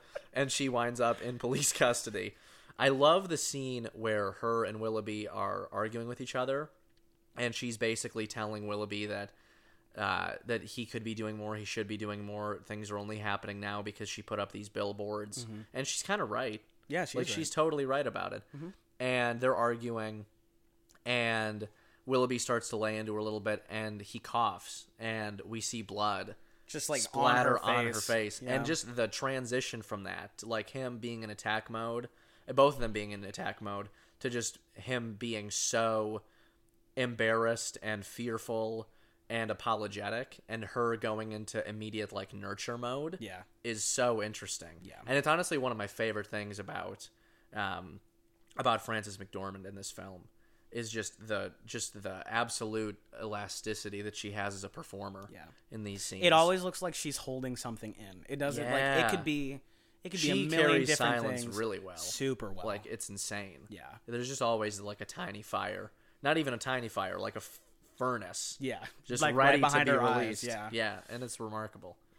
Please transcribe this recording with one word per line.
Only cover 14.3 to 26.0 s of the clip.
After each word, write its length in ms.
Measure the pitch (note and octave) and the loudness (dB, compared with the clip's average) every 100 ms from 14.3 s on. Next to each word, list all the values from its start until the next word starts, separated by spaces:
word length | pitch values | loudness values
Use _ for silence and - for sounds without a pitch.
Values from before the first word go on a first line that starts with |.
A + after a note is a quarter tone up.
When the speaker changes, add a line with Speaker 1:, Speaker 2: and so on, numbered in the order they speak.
| G#2 | -2
Speaker 1:
up 120 | G2+ | -2
these 160 | G2+ G#2 | -4 -8
billboards. 760 | G#2 G2+ G#2 G#2 G#2+ G#2 G#2+ | -2 -2 -2 -4 -4 -4 -8
Speaker 2:
Mm-hmm. 160 | A#2 G#2+ A2+ | -8 -10 -8
Speaker 1:
And 140 | C3 C3+ | -6 -2
she's 160 | - | -2
kinda 220 | - G#3 | 0 0
right. 380 | C3 A2 B2+ G#2+ - _ - | 0 0 -2 -4 -10 _ -4
Speaker 2:
Yeah, 160 | D#3 | -2
she's 100 | E3 | 0
Speaker 1:
Like, 120 | - F3+ | 0 0
Speaker 2:
right. 80 | |
Speaker 1:
she's 140 | - D3+ | 0 0
totally 360 | - D#3+ D3+ C3+ | 4 4 4 2
right 200 | C#3 C3 | 2 2
about 260 | G2 F#2 | 0 -4
it. 100 | G2+ - C#3 | -6 -10 -12
Speaker 2:
Mm-hmm. 120 | E3 F#3+ _ _ | -12 -14 _ _
Speaker 1:
And 400 | B2+ B2+ A#2+ A#2 | 0 4 2 4
they're 140 | B2+ C3 | 4 4
arguing, 720 | A#2 A#2 A#2 A2+ A2 G#2+ G#2 _ _ _ _ _ _ - A#2+ | 4 2 -2 -2 -4 -6 -12 _ _ _ _ _ _ -10 0
and 640 | B2 A#2 A2+ A2 G#2+ G#2 - _ _ - | 2 4 2 2 -2 -8 -12 _ _ 2
Willoughby 320 | C3 B2+ B2 | 6 6 4
starts 300 | - A#2+ - | 2 0 0
to 60 | A2 | 0
lay 220 | G#2+ A2 | 0 0
into 160 | A2 | -2
her 60 | G#2+ | -2
a 40 | |
little 160 | G#2+ G#2+ | -2 0
bit, 240 | G#2 G#2 - | 0 -2 -2
and 300 | A2 A2 G#2 | -4 -4 -6
he 160 | G2+ A#2 | -8 -10
coughs, 680 | - A#2+ A2+ F2+ - - - _ | -4 2 2 0 -8 -14 -14 _
and 420 | A2+ A2 G#2+ G2+ | -4 -2 -4 -6
we 180 | G2 A2+ | -6 -4
see 200 | - A#2+ | -4 -4
blood 520 | G2+ G2+ | -6 2